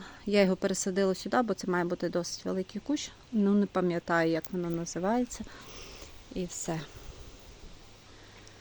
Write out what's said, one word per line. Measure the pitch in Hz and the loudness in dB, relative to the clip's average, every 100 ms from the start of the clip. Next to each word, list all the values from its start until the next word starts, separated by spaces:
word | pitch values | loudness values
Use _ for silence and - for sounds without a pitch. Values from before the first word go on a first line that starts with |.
| 185 - - | -4 -10 2
я | 202 | 6
його | 190 185 | 6 4
пересадила | 196 190 196 185 190 180 | 2 0 0 2 2 2
сюди, | 208 247 | 2 2
бо | 226 | 2
це | 190 - | 0 0
має | 180 175 | 0 0
бути | 175 175 | 0 0
досить | 175 175 - 190 | 0 -2 -6 -4
великий | 185 185 208 | -4 -4 -8
кущ. | - 302 - - - | -4 -4 -4 -12 -4
Ну, | 226 196 | 2 6
не | 202 196 | 6 4
пам'ятаю, | 185 185 170 - 170 165 | 2 2 0 2 2 4
як | 160 - | 2 0
воно | 185 170 | -4 -2
називається. | 170 170 170 185 240 247 - 220 - - - - - - - - | -2 -4 -2 0 0 0 -6 -12 -14 -18 -16 -16 -16 -18 -18 -12
І | - 180 | -8 -8
все. | - - 165 156 - - - - - - - - - - - - - - - - - | -8 -6 -6 -8 -14 -16 -16 -16 -18 -20 -18 -18 -18 -20 -20 -20 -20 -20 -20 -20 -20